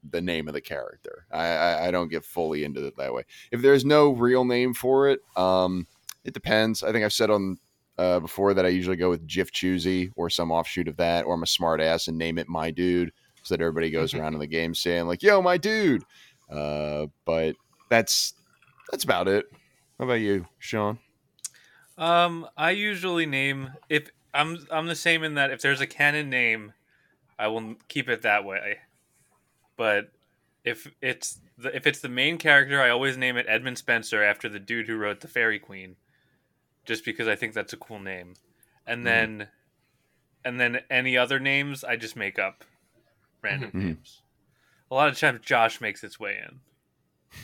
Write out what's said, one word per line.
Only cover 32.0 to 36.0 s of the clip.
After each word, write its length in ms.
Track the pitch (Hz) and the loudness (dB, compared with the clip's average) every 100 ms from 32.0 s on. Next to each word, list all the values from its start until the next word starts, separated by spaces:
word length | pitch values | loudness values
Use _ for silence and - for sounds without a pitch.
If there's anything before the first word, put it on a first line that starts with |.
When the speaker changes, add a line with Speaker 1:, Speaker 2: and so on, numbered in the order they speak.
Speaker 3:
the 80 | 131 | -6
main 300 | 123 139 170 | -2 -2 0
character, 420 | 156 143 135 139 | 6 6 6 2
I 80 | 127 | 4
always 260 | 120 135 131 | 4 0 -2
name 200 | 127 120 | -2 -2
it 100 | 120 | 0
Edmund 300 | 110 127 123 | 0 -2 -8
Spenser 440 | - 117 110 110 | -2 -2 0 2
after 240 | 104 104 117 | 2 2 -4
the 100 | 104 | -10
dude 280 | 98 117 110 | -6 -6 -4
who 80 | 110 | -4
wrote 240 | 104 101 | -4 -6
The 80 | - | -6
Fairy 300 | - 113 107 | -2 0 0
Queen, 360 | - 98 92 92 | -8 -20 -20 -20